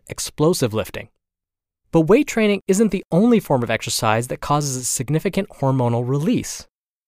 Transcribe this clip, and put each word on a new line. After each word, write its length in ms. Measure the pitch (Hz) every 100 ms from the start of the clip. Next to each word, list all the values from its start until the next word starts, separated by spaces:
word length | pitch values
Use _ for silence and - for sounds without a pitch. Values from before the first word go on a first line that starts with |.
| -
explosive 640 | - - - 151 180 123
lifting. 360 | 107 90 - 101 _ _ _ _ _ _ _ _
But 140 | 165 156
weight 180 | 233 294
training 360 | - 214 202 -
isn't 220 | 190 220
the 160 | 196 -
only 280 | 165 233 226
form 220 | - 139
of 80 | 117
exercise 580 | 113 - - 113 110 123
that 140 | -
causes 340 | - 147 147 127
a 80 |
significant 640 | 127 - 123 156 - - -
hormonal 580 | - 135 131 120 117 123
release. 580 | 143 170 202 - - - _ _ _